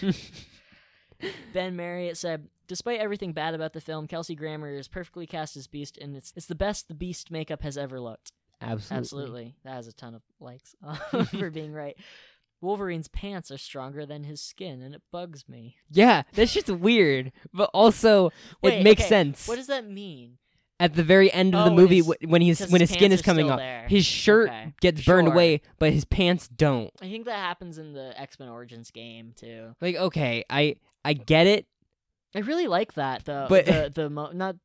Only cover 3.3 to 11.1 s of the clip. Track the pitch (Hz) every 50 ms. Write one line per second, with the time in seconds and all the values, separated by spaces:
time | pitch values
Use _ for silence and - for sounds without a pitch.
3.3 | 156 160 151 165 165 156 160 156 - 160 - - 156 156 151 151 180 165 170 -
4.3 | 165 147 156 156 151 151 151 143 143 139 135 - - 185 170 - - 180 170 -
5.3 | - 160 156 147 - 143 131 - - 147 143 - - - 143 143 143 135 - -
6.3 | - 170 - - 170 147 196 208 208 - - - 165 147 180 180 170 - - -
7.3 | 165 160 156 - 156 147 - 147 135 143 139 131 131 127 123 113 113 - - -
8.3 | - _ _ _ _ - - 117 117 107 101 - 135 131 120 120 - 139 139 127
9.3 | 117 123 117 120 139 _ - 131 131 127 117 113 107 - 131 117 117 113 _ _
10.3 | _ _ - 123 123 127 _ _ _ _ - 143 151 143 605 622